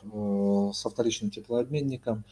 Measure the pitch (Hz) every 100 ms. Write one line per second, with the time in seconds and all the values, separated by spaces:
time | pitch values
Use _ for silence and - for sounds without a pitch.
0 | 104 107 104 101 101 101 101 101 117 -
1 | 117 107 104 107 - 120 123 147 139 131
2 | - 107 -